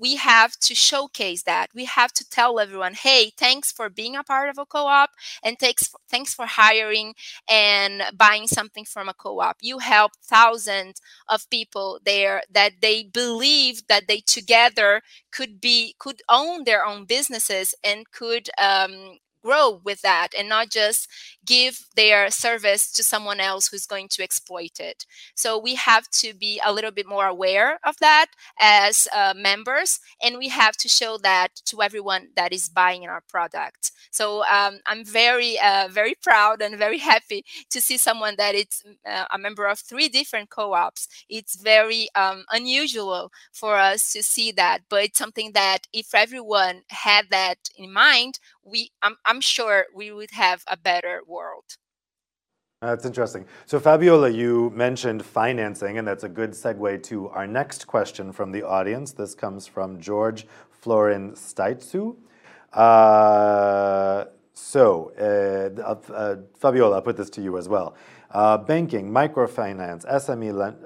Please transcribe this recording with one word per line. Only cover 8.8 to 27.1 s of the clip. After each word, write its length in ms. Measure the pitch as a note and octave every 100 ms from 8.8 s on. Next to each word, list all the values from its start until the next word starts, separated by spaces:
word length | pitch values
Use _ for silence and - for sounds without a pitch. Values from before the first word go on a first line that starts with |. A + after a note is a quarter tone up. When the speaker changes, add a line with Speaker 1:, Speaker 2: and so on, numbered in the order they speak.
Speaker 1:
from 240 | G#3+ G#3 F#3+
a 60 |
co-op. 440 | - G3+ G3 F3+ -
You 160 | A3+ C4
help 360 | B3 G#3+ G#3 _
thousands 760 | - A3 A3+ A3+ G#3+ G3 F#3+ - _ _ -
of 200 | A3 -
people 500 | A#3 A3 G3 G3 -
there 380 | G3+ G3+ G3 G3 -
that 300 | G3+ G3+ G3
they 220 | A3 A3
believe 800 | G3+ A#3 A#3+ A3+ C#4 D4 C4 A3 -
that 200 | G3+ G3
they 140 | G#3+
together 800 | - A#3 G3 A#3 A#3+ A#3 G#3 G#3 _ - _
could 300 | - A#3 G3
be, 340 | A#3+ A#3 A3+ -
could 220 | C4+ B3 -
own 360 | B3 D#4+ F4
their 200 | B3 G#3
own 220 | G#3 G3+ G3
businesses 720 | B3+ C#4+ A3+ - G3 F#3+ -
and 260 | G#3 G#3 A3+
could, 380 | - A#3 A#3 - -
um, 640 | G3 F#3+ F#3+ F#3+ F#3+ F3+ _ _
grow 400 | A3+ D4 C4 F#3
with 180 | G3 G3+
that 280 | G3 E3+ F3+ -
and 120 | G#3
not 200 | A3 A3+
just 380 | A3 G#3+ A3+ - - - _ -
give 400 | B3 B3+ - - -
their 340 | G#3+ G#3 G3
service 640 | - A#3+ A3+ G3+ G3+ -
to 120 | -
someone 360 | - G#3+ G#3 G3+
else 280 | F#3+ F#3+ -
who's 180 | G3+ -
going 220 | G3+ G3
to 140 | -
exploit 560 | F#3 - - F3+ E3+ -
it. 260 | E3+ - - - - -
So 220 | A#3 A3
we 180 | A#3 B3+
have 340 | - A3+ -
to 220 | - A3+
be 280 | F#3+ G#3 G#3 G#3+
a 80 |
little 180 | G#3 A3
bit 160 | G#3
more 200 | F#3+